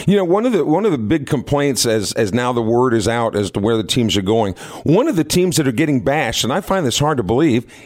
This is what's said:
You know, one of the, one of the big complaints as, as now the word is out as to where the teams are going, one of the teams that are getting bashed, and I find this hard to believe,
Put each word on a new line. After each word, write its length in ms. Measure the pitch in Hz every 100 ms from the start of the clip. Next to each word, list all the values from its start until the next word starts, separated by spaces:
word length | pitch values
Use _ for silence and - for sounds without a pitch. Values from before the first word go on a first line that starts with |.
| -
You 100 | 202
know, 60 |
one 240 | 180 190 247
of 60 |
the, 120 | 202
one 200 | 143 160 214
of 60 |
the 40 | 143
big 300 | 107 160 131
complaints 600 | 139 - 143 143 123 120
as, 260 | 110 95
as 200 | - 107
now 200 | 117 123
the 100 | 120
word 320 | 110 120 127
is 140 | 113 98
out 260 | 117 113
as 160 | 104 98
to 80 | -
where 180 | 104 113
the 60 |
teams 340 | 90 131 113 95
are 60 |
going, 320 | 95 113 101 87 - -
one 240 | - 175 320
of 80 | 196
the 80 |
teams 320 | 151 180 185 151
that 100 | 135
are 60 |
getting 320 | 110 156 135
bashed, 400 | 101 147 135 -
and 80 | 113
I 80 | 165
find 260 | - 190 139
this 140 | -
hard 160 | 147 139
to 80 |
believe, 420 | 92 117 160 117 - -